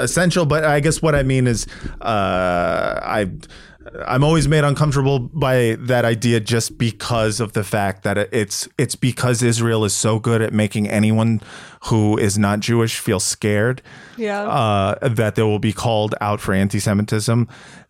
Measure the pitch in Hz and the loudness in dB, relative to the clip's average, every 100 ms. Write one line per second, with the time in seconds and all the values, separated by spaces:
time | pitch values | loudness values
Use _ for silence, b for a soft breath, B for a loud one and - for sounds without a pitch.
0 | 127 - 180 180 156 147 156 147 147 151 | -2 0 0 2 0 2 2 2 2 0
1 | 160 143 131 131 127 110 - B B B | 0 2 2 2 2 0 -4 B B B
2 | - 107 95 92 92 87 87 85 - - | -4 0 0 0 2 2 0 0 -2 -4
3 | - 110 98 - - B B B - - | -4 -2 -2 -6 -16 B B B -18 -12
4 | - 127 147 165 135 156 147 135 151 139 | -4 0 2 4 4 2 2 2 0 2
5 | 135 139 120 160 139 127 117 110 123 123 | 2 0 -2 -2 2 4 2 0 0 2
6 | 117 117 120 117 104 117 - - 117 - | 2 2 2 2 2 -2 -2 -2 -2 -2
7 | - 117 110 104 107 113 98 110 98 92 | -4 0 0 0 -4 -4 -2 0 0 -2
8 | 107 98 104 123 104 - - - 127 - | -2 -2 0 -2 -2 -4 -8 -4 -4 -2
9 | 127 113 127 120 120 113 117 113 107 - | -2 0 0 0 0 0 0 2 0 0
10 | 113 110 113 113 110 107 107 110 104 104 | 0 0 0 0 0 0 0 0 -2 2
11 | 110 110 113 110 B B B B - 113 | 2 4 2 0 B B B B -2 2
12 | 107 107 104 98 101 104 101 117 113 - | 2 2 2 2 2 0 0 0 0 -2
13 | - 95 - - 107 104 113 131 - B | -2 -2 -2 -2 0 2 0 -2 -8 B
14 | B B 214 202 208 - 113 101 98 - | B B -6 -4 -4 0 0 2 0 -2
15 | 127 113 110 104 110 104 110 98 123 110 | -2 0 -2 0 0 0 -2 -2 0 0
16 | 107 - 104 104 - 95 98 107 110 101 | 0 -2 -2 -2 0 0 0 0 0 0
17 | 104 110 107 117 117 B B B B | 0 -2 0 0 0 B B B B